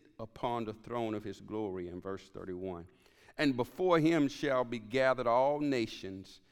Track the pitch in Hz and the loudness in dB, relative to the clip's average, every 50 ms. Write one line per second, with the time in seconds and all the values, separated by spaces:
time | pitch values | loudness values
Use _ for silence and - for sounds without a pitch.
0 | - - _ - 117 107 - - - 123 120 117 117 107 110 113 - - 117 120 | -20 -20 _ -14 -14 -14 -10 -6 -4 -2 -2 -2 -4 -6 -8 -10 -10 -6 -4 -2
1 | 117 110 107 104 104 104 98 - 101 101 107 110 110 101 92 92 90 87 87 90 | -2 -2 -2 -4 -4 -8 -10 -12 -10 -8 -6 -4 -4 -4 -4 -6 -6 -8 -8 -8
2 | 87 95 98 95 - - - - 92 92 92 90 92 95 90 85 85 - - _ | -8 -8 -8 -8 -10 -14 -14 -12 -10 -8 -8 -6 -6 -8 -8 -8 -12 -16 -20 _
3 | _ _ _ _ - - - - 156 143 131 120 123 - - - 185 185 175 165 | _ _ _ _ -20 -14 -4 0 0 2 2 0 -2 -4 -2 0 4 4 6 6
4 | 151 160 170 160 143 135 - - - 143 135 127 127 117 120 120 104 104 110 131 | 6 6 4 4 4 2 0 -2 0 0 2 2 0 0 -4 -8 -6 -2 0 2
5 | 131 131 131 123 123 117 117 123 131 143 147 147 147 143 135 123 113 110 - - | 4 4 4 4 4 4 4 4 4 4 2 2 2 2 2 2 0 -2 -4 -8
6 | - 95 95 95 92 - - - _ _ | -10 -10 -10 -10 -14 -16 -20 -20 _ _